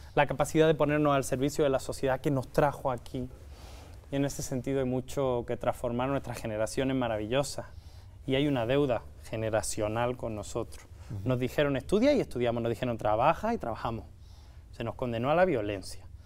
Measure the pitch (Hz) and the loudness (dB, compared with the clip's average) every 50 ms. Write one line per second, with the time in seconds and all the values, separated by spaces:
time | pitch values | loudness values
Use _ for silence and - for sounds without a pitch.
0 | - - - 151 147 - 143 131 147 - - 160 156 160 160 151 151 143 147 151 | -18 0 2 2 4 4 2 0 0 2 4 6 6 6 6 4 4 4 4 4
1 | 151 147 143 139 131 - 143 127 131 147 - - 151 139 135 127 - - 123 - | 4 4 4 2 2 0 0 0 0 0 2 2 2 2 2 0 -2 -4 -4 -2
2 | 139 135 127 131 - 156 143 131 123 - - - 151 143 135 - - 139 127 120 | 0 0 0 0 0 0 0 0 0 0 2 4 4 4 2 0 -2 -2 -4 -4
3 | - - - 131 127 127 - - - - - - - - - - - - - - | -6 -8 -6 -6 -6 -8 -10 -14 -16 -18 -16 -16 -16 -16 -16 -16 -16 -16 -18 -18
4 | - - - 139 143 139 143 - 143 - 139 127 120 143 139 135 135 127 127 127 | -10 -4 0 0 0 0 -2 -4 -6 -4 -4 -4 -2 0 0 0 0 0 0 -2
5 | 123 - - 143 139 131 123 120 117 - 120 117 - 123 113 - - 123 120 120 | -2 -2 -2 0 2 2 2 0 0 -2 -4 0 0 0 0 0 -2 -2 0 0
6 | 127 135 139 131 - 123 120 - - 120 107 107 110 107 - - 135 135 135 131 | 0 0 0 -2 -2 -4 -6 -6 -4 -4 0 0 0 0 0 0 0 2 2 2
7 | 123 117 110 107 107 104 123 135 143 - - - - - - - - - - - | 0 0 0 -2 0 0 2 2 2 0 -4 -8 -10 -10 -14 -16 -16 -16 -18 -18
8 | - - - - - - 131 131 147 151 143 127 113 113 139 143 147 131 117 104 | -18 -18 -18 -8 -2 0 2 2 4 4 2 2 2 2 4 4 4 4 2 0
9 | - - - - - - - 110 110 110 107 107 - - - - 107 104 110 117 | -2 -6 -14 -16 -10 -6 -4 -2 0 2 2 2 0 0 0 0 0 0 2 2
10 | 120 123 127 - - 117 110 104 101 - - 120 110 - - - - - - - | 0 0 0 -4 -4 -6 -6 -6 -6 -4 -4 -4 -4 -4 -8 -14 -16 -18 -18 -18
11 | - - - 101 95 117 127 123 127 120 - - 147 143 139 127 120 - 156 214 | -12 -10 -10 -4 0 0 0 2 0 0 2 2 2 2 2 0 0 2 2 4
12 | 240 285 294 233 151 - - 127 120 120 117 117 117 117 117 - - 123 117 113 | 4 4 4 4 0 0 -2 0 0 2 2 2 0 0 0 0 -2 -2 -2 0
13 | - 107 107 110 123 151 165 - - 220 233 214 - 123 107 - - 123 117 110 | 0 2 2 4 4 4 4 2 0 -2 -2 -2 -4 -6 -6 -4 -4 -4 -4 -6
14 | - - - - - - - - - - - - - - - - - 113 104 - | -8 -12 -18 -20 -20 -20 -20 -20 -20 -20 -20 -20 -20 -16 -10 -6 -6 -6 -4 -4
15 | 131 123 117 113 120 135 151 170 185 185 151 117 104 104 104 95 92 - - - | -4 -4 -2 0 0 2 4 6 6 4 4 2 0 -2 -4 -4 -6 -10 -12 -14
16 | - - - - - | -14 -16 -16 -16 -16